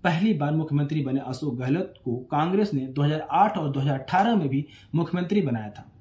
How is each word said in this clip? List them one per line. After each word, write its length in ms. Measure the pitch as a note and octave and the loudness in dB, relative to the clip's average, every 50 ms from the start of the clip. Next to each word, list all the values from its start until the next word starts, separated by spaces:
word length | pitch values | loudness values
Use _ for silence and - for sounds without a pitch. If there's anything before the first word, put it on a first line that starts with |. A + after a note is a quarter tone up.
| F3+ | 2
पहली 300 | F3+ D#3+ E3 G3 A3+ G#3+ | 2 2 2 2 2 2
बार 200 | D3+ C#3+ C#3+ D3+ | 2 2 0 2
मुख्यमंत्री 480 | D#3+ D#3 D3+ C#3+ D3 C#3+ C#3 D3+ D#3 | 0 0 0 0 0 0 0 0 -2
बने 180 | C3+ C3 B2+ C#3 | -2 -2 -2 -4
अशोक 360 | B2+ B2 C3+ - D3+ D3 A#2+ | -4 -4 -8 -6 -6 -6 -4
गहलोत 380 | B2 B2+ B2 C#3 F3 F#3+ - - - _ | -4 -2 0 0 0 0 -4 -8 -12 _
को 120 | B2 A#2 B2 - - | -6 -6 -6 -6 -4
कांग्रेस 420 | - D3 D#3 E3+ F#3 G3 G#3+ - - | -2 0 0 2 2 2 2 2 0
ने 140 | C3+ C3 C3 | -4 -4 -4
दो 140 | B2+ C#3 | -2 0
हज़ार 260 | C#3+ C#3+ D3+ D#3 D3+ - | 0 0 0 -2 -4 -2
आठ 260 | C#3+ E3+ G3+ A3 - F#3+ | 2 4 4 4 2 -2
और 140 | D#3 C#3+ | -2 -2
दो 80 | C3+ C#3 | -2 0
हज़ार 200 | C3+ D3 C#3 C3+ | 0 0 0 -2
अठारह 360 | - - - F3+ G3+ A#3 A#3 | -4 0 2 2 4 4 2
में 120 | G#3 D#3+ C#3 | 2 2 2
भी 160 | B2 C#3 D3 - - - - - - | 0 -2 -2 -4 -12 -20 -18 -4 -2
मुख्यमंत्री 460 | D#3 E3+ - - F3+ F3+ E3+ G#3 G#3 | -2 -2 0 -2 -4 -2 0 2 2
बनाया 280 | F3 C#3 A#2+ A2+ G#2+ G#2 | 2 2 0 -2 -4 -8
था। 220 | G#2 - - - _ - | -12 -16 -20 -20 _ -20